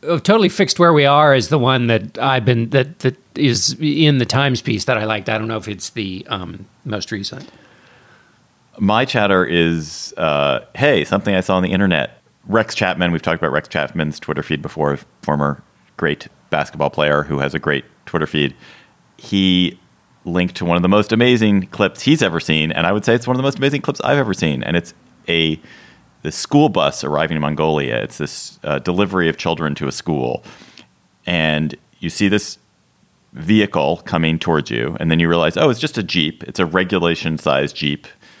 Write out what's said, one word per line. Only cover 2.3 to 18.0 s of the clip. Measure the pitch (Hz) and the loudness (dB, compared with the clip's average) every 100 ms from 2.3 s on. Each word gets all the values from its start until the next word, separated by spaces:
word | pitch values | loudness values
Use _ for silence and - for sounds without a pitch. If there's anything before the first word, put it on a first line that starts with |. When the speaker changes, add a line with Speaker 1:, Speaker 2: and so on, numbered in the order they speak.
| 131 | 0
Speaker 1:
been, | 107 120 117 | 2 0 2
that, | 139 135 165 | 0 0 -2
that | 165 175 _ - | -4 -4 _ -2
is | 143 113 - 143 | 0 2 -2 -2
in | 156 147 156 139 | -2 2 4 4
the | 117 | 2
Times | 131 139 123 | 0 0 -2
piece | - 107 | -2 -4
that | - 120 | 0 -2
I | |
liked. | 107 107 95 | 0 -4 -2
I | 110 | -4
don't | 110 | -2
know | 113 | -6
if | 107 | -8
it's | 95 - | -10 -10
the, | - 98 95 - | -8 -8 -8 -8
um, | 101 87 85 - _ | -8 -8 -12 -18 _
most | - 107 - | -8 -8 -6
recent. | 104 98 - - - - _ _ _ _ _ _ _ _ _ _ - | -8 -8 -12 -18 -20 -20 _ _ _ _ _ _ _ _ _ _ -2
Speaker 2:
My | 101 107 | 2 2
chatter | 135 123 104 95 | 2 0 2 2
is, | 92 85 82 82 76 - - - | 2 2 2 0 -4 -12 -14 -4
uh, | 82 73 71 65 - | 0 2 2 0 -4
hey, | - 143 120 | -2 2 2
something | 73 98 104 | 2 -2 0
I | 95 | -2
saw | 92 95 | 2 0
on | |
the | 92 | 2
internet. | 92 98 85 65 - _ _ - | 0 2 2 -2 -8 _ _ -2
Rex | 107 110 | 0 0
Chapman, | - 95 87 90 | -2 -2 0 0
we've | 85 | 0
talked | - 82 | -2 -2
about | 78 | 0
Rex | 71 - | -2 -2
Chapman's | - 69 85 76 73 | -4 -4 -2 -4 -6
Twitter | - 76 | -8 -6
feed | 78 76 | -4 -6
before, | 78 - 76 69 - _ | -6 -2 -2 -2 -8 _
former | - 73 71 71 - _ _ - | -4 0 0 -2 -10 _ _ -4
great | 80 73 - _ _ | -4 -4 -8 _ _
basketball | 78 71 73 71 | -4 -4 -2 -4
player | - 76 73 | 2 2 2
who | 71 71 | 0 -2
has | 69 | -2
a | 78 | -2
great | 78 71 - _ | -2 -2 -4 _